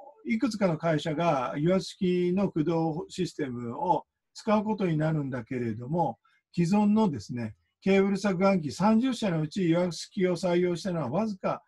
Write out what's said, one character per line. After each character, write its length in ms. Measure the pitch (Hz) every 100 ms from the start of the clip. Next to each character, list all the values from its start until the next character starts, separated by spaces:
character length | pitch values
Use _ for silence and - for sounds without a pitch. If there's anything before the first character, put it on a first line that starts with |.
| - - -
い 120 | 226
く 120 | 277
つ 80 | 214
か 100 | 196
の 100 | 156
会 220 | 165 151
社 160 | 165 151
が 380 | 170 139 123
油 240 | 143 165 190
圧 140 | 190
式 420 | - 185 180 180 185
の 140 | 190
駆 160 | 165 151
動 400 | 165 165 151 -
シ 200 | - 165
ス 80 | -
テ 120 | 135
ム 300 | 120 120 123
を 280 | 139 131 - _ _
使 220 | - - 214
う 80 |
こ 120 | 208 202
と 100 | 185
に 120 | 151
な 140 | 156
る 120 | 156
ん 60 | 139
だ 140 | 127
け 120 | 113 127
れ 180 | 117
ど 140 | 110 123
も、 320 | 170 147 113 _ _ _
既 140 | - 170
存 200 | 208 208
の 220 | 214 214
で 120 | 131
す 120 | -
ね、 220 | 120 113 - _ _
ケ 200 | 190 196
ー 20 |
ブ 80 | 196
ル 60 | 196
削 260 | 208 175
岩 160 | 196 190
機 120 | 147
三 280 | - 202 220
十 140 | 262
社 180 | 240 208
の 100 | 160
う 60 | 151
ち 260 | 202 175
油 140 | 165 180
圧 100 | 165
式 300 | - - 180
を 80 | 165
採 220 | 180 175
用 180 | 180 170
し 80 |
た 80 | 196
の 80 | 170
は 100 | 123
わ 160 | 165 220
ず 120 | 190
か、 260 | 202 131